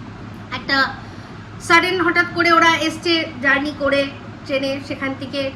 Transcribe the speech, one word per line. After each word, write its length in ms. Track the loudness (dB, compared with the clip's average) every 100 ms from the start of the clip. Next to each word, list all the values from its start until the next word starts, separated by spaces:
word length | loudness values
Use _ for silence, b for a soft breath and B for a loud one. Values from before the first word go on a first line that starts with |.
| -14 -14 -14 -14 -10
একটা 420 | -8 -2 2 2 -2 -12 B B B B -8
সাডেন 400 | 4 4 6 2
হঠাৎ 260 | 2 2 2
করে 180 | 2 4
ওরা 240 | 6 6 4
এসছে 480 | 0 -2 0 0 0 -2
জার্নি 300 | 2 2 0 -2
করে 280 | 0 2 0 -4 -14 -14 -4
ট্রেনে, 340 | -2 -2 -4 -6
সেখান 260 | -6 -6 -6
থেকে 300 | -6 -4 -6